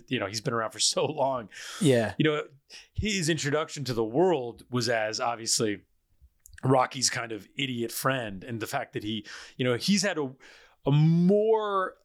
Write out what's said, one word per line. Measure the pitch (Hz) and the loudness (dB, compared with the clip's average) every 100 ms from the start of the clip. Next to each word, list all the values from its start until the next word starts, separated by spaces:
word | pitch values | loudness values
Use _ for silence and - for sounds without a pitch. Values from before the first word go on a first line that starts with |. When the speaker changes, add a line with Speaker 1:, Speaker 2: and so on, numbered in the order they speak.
| - | -6
Speaker 1:
you | 123 | -4
know, | 98 | -4
he's | 110 | -4
been | 101 | -4
around | 117 110 | -2 -4
for | 107 | -2
<laughs> | - | 0
so | 185 147 | 0 -2
long. | 151 135 127 107 - - - | 0 -2 -2 -8 -14 -14 0
Speaker 2:
Yeah. | 156 120 104 - | 4 4 2 -2
Speaker 1:
You | |
know, | 151 151 - _ _ - - | -2 -2 -6 _ _ -20 -14
his | - 202 196 156 | -6 -2 -2 0
introduction | 165 143 151 160 151 | -2 0 -2 -4 -8
to | 131 | -6
the | 117 | -2
world | 110 127 185 156 120 104 - | 0 2 2 2 -2 -12 -2
was | 123 113 | 0 2
as, | 113 110 113 | 0 0 -2
obviously, | 123 117 113 - 110 98 _ _ _ _ - _ - - | -4 -4 -2 0 0 -2 _ _ _ _ -20 _ -20 -6
Rocky's | 131 135 127 135 117 | 2 4 2 0 -2
kind | 127 117 | -2 -6
of | 107 - - | -10 -10 -6
idiot | 135 120 113 | -6 -4 -4
friend, | - 139 135 113 98 | -2 0 0 -4 -8
and | 127 117 | -8 -8
the | 110 | -6
fact | 135 120 | -6 -6
that | 120 | -8
he, | 104 110 - - - - | -6 -6 -8 -16 -14 -2
you | |
know, | 127 120 | 0 0
he's | 175 196 | 2 2
had | 202 160 | 2 -2
a, | 135 135 - - - _ - | -4 -6 -20 -20 -20 _ 2
a | |
more, | 147 156 170 175 208 220 220 208 196 185 - | 6 6 6 6 4 4 2 2 -2 -2 -6